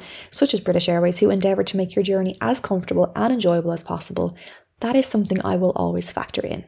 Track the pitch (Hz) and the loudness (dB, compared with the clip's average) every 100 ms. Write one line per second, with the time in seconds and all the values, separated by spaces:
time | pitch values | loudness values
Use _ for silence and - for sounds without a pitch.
0 | - - - - 277 196 185 180 175 170 | -6 -18 -8 0 2 2 0 0 2 2
1 | 175 175 208 196 196 190 196 190 185 - | 2 4 2 4 2 2 0 -2 0 0
2 | 196 190 185 - 226 262 - 190 175 170 | 0 0 0 -2 -2 -2 0 -2 0 0
3 | 175 - 226 254 185 170 170 170 - 165 | 0 2 0 2 2 2 0 -4 -6 -8
4 | - 180 175 175 - - _ _ 226 262 | -6 -4 -4 -6 -16 -20 _ _ 0 2
5 | 262 220 190 190 196 185 180 - 175 175 | 2 0 0 0 0 0 2 0 0 -2
6 | 175 - - - - - | -4 -6 -6 -6 -4 -8